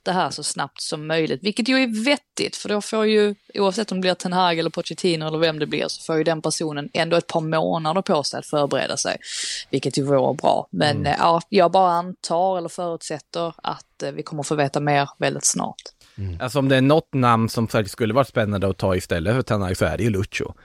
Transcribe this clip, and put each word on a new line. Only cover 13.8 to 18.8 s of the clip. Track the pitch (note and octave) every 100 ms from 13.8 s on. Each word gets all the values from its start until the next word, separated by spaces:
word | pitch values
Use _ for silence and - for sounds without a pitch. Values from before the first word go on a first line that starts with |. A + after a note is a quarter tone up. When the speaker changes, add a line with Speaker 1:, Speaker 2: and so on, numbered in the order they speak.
| - -
Speaker 1:
eh, | D3
vi | D3
kommer | D#3 D3+
få | C#3
veta | D3+ C#3+ D3+
mer | D3 C#3+ C#3 -
väldigt | D3 C#3+ -
snart. | - - - - _ _ -
Speaker 2:
Mm. | G2 E2+
Speaker 3:
Alltså, | B2 C#3+
om | C3+
det | C3+
är |
något | C3 D#3 -
namn | C#3 B2 A2+ A2+
som | - A2
faktiskt | A#2 G#2
skulle | - A2
varit | A#2 C3
spännande | - G#2+ G2+ G2
att |
ta | F#2+